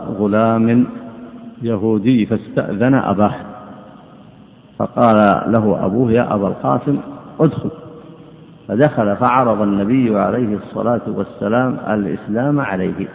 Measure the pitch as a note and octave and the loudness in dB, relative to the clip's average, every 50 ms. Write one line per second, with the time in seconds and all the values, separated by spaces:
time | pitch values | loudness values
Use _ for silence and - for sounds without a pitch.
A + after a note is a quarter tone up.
0 | - - A2 G2 G#2 G2+ G2+ G#2+ A2+ A2+ A2+ A2+ A2+ A#2 A#2 B2 B2 - - - | -4 -6 -4 -2 0 0 2 2 2 2 2 2 2 2 4 2 2 0 -2 -10
1 | - - - - - - - - - - - - A#2 A#2 A2+ G2 G2+ A2+ A2 G#2+ | -16 -16 -18 -18 -18 -18 -18 -18 -18 -18 -14 -8 -6 -4 -2 -2 0 0 0 2
2 | G2 B2 C3 A#2 G#2 - A2 G2+ - - - - - - G#2 F#2+ A#2 C3 C#3 B2+ | 2 2 2 2 2 0 -2 -4 -4 -4 -4 -4 -4 -4 -2 0 2 2 2 2
3 | - - G2 F#2+ G#2 G2+ - - - - - - - - - - - - - - | 2 0 2 2 2 2 0 -2 -10 -14 -16 -18 -18 -20 -20 -20 -20 -20 -20 -20
4 | - - - - - - - - - - - - - - - - A2 - - B2+ | -20 -20 -20 -20 -20 -20 -20 -20 -20 -20 -20 -20 -20 -14 -8 -6 -6 -4 0 2
5 | A#2+ A#2 A2 G#2+ G#2+ G2+ F#2 - - - A2 A2+ G#2 G#2 F2+ - - F#2+ G2 A#2+ | 4 6 6 6 6 6 6 4 2 2 2 2 4 2 2 0 0 0 0 2
6 | C3 A2+ A2 A#2+ A#2 - - G#2 G2 F#2 F2+ - - C3 C#3 - - D3+ C#3+ C#3 | 2 4 4 2 2 2 0 0 0 -2 -2 -2 -2 0 0 0 0 0 -2 -2
7 | - - - - - - - - D#3 D#3 - - - - - - - - - - | -4 -8 -14 -16 -16 -10 -2 2 2 2 2 0 -6 -8 -8 -10 -14 -18 -20 -20
8 | - - - - - - - - - - - - - - G2+ A2 D3 D3+ - B2 | -20 -20 -20 -20 -20 -20 -20 -20 -20 -20 -20 -18 -10 -4 0 2 2 2 2 2
9 | A2 G2+ G2+ - B2+ B2 A#2+ C3 B2+ A#2 G#2+ G#2 G#2 G2+ G2+ G2 G2 G#2 B2+ C3+ | 0 0 0 2 2 2 4 4 2 2 2 0 0 0 0 0 0 2 2 2
10 | B2+ A2+ G#2+ G2+ G2 F#2+ G#2 B2 B2 G#2 G#2 G2 - - - G#2 G#2 A2+ A#2+ A2+ | 2 2 2 2 0 0 0 0 -2 -2 -4 -6 -8 -8 -8 -4 -2 0 -2 -2
11 | - G#2+ G#2 G2+ G2 - - - G#2 G#2 A2 B2 C3 B2+ A#2+ - - - G#2+ G#2+ | -2 -4 -6 -6 -6 -8 -8 -6 -4 -2 0 0 0 0 -2 -4 -4 -2 -2 -2
12 | G2+ E2+ D#2+ - - - G#2 A2+ B2+ D3 D3 C#3+ C3 G#2 F#2+ F#2 F#2 F2+ D#2+ F2 | -2 -2 -4 -6 -6 -4 -4 -2 0 0 0 0 -2 -2 -4 -2 -2 -4 -4 -6
13 | G2 - | -8 -10